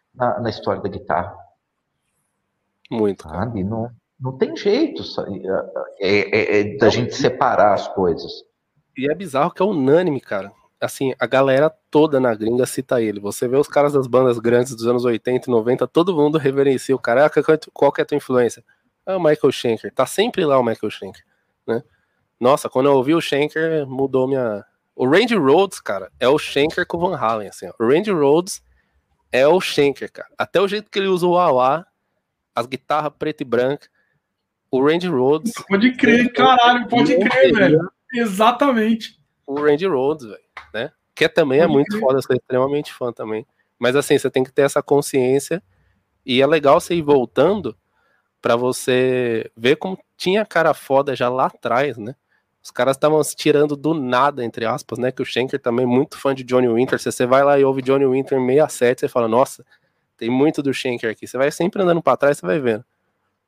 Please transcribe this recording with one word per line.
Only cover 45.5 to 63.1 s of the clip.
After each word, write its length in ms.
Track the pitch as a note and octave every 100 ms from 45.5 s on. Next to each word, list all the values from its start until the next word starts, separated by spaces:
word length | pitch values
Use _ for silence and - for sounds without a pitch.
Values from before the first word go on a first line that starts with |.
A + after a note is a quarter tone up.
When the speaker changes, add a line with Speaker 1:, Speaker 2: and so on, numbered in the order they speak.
| E3 - _ _ _ _ _
Speaker 2:
e 160 | - B2
é 60 | C#3
legal 340 | D#3+ C#3+ D#3+
você 140 | -
ir 80 | F3
voltando 760 | D3 C#3+ A#2+ - D3+ G#3 C3 - _ _ _ _ _ _
pra 160 | A#2+ A#2
você 960 | B2+ B2+ - B2+ C3 B2+ B2 A2+ - -
ver 200 | A#2 D#3
como 220 | F#3+ F#3+ _ -
tinha 280 | F3+ G3 G#3
cara 260 | E3+ D#3+
foda 420 | C#3+ - C3+ C#3+
já 140 | B2 B2
lá 180 | B2+ D3+
atrás, 520 | - A#2+ A#2+ D3 A#2
né? 160 | G#2+ C3 _ _ _ _
Os 80 | -
caras 260 | - B2 C3+
tavam 260 | D3+ D#3
se 100 | C#3+
tirando 400 | - D#3 C#3+ D3
do 200 | C#3+ D3
nada, 500 | D#3+ B2+ B2 C#3+ C#3
entre 220 | A#2 - A2+
aspas, 320 | B2+ - A2
né? 120 | B2
Que 120 | B2
o 20 |
Schenker 340 | B2 - C3 C#3
também 260 | - A#2
é 40 | B2+
muito 300 | B2 D3+ -
fã 160 | C#3
de 100 | C3
Johnny 240 | B2 B2+ B2+
Winter. 300 | A2+ C3 B2
Se 120 | -
você 140 | - B2
vai 160 | C3
lá 160 | C#3 C#3+
e 60 |
ouve 160 | C3+ C3+
Johnny 260 | B2+ C3+ C#3
Winter 320 | C3 C3+ C3+
em 80 | B2+
sessenta 200 | C3+ D3
e 40 |
sete, 300 | - A#2+ B2+
você 80 | C#3
fala, 180 | B2+ A#2
"Nossa, 380 | A2+ C3+ - _ _ _ _ _ _
tem 120 | A#2
muito 340 | B2+ D3 D#3
do 100 | C#3
Schenker 380 | B2 C3 A#2+ A2+
aqui." 160 | G#2 -
Você 120 | B2+
vai 120 | C#3
sempre 320 | - F3 G#3+
andando 200 | F3+ E3+
pra 160 | - B2
trás, 180 | C#3+ D3
você 80 | F3
vai 120 | F3
vendo. 240 | B2+ A2 - _ _